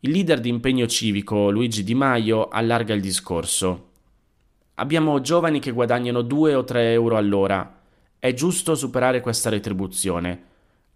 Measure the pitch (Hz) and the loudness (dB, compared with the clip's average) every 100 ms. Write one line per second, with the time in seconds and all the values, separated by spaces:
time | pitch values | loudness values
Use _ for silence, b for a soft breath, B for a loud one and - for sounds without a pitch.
0 | 127 170 175 151 117 120 127 131 117 - | 0 0 2 2 2 -2 0 0 0 0
1 | 113 101 101 104 101 101 120 104 98 120 | 0 -2 0 2 2 2 0 -2 -2 0
2 | 139 120 110 110 - 107 113 117 110 107 | 2 2 2 0 0 -2 0 0 0 -2
3 | 95 92 - 87 82 - 95 90 - _ | -2 -6 -4 -6 -4 -2 -2 -4 -10 _
4 | _ _ _ _ _ _ _ - 135 160 | _ _ _ _ _ _ _ -8 -2 0
5 | 156 143 131 170 165 151 139 120 120 120 | 2 0 2 0 2 -2 -4 -2 0 0
6 | 123 123 120 143 156 139 127 123 113 117 | 0 -2 0 2 4 2 0 0 2 2
7 | 117 110 104 101 98 95 - - b b | 2 2 2 2 2 0 -4 -14 b b
8 | b _ 127 120 165 180 - 156 131 127 | b _ -4 0 0 0 -2 -2 -2 0
9 | 127 127 120 113 117 107 107 95 95 - | 0 0 -2 -4 -2 -2 -2 -4 -4 -4
10 | 95 85 87 90 b b b b b | -2 -2 -4 -8 b b b b b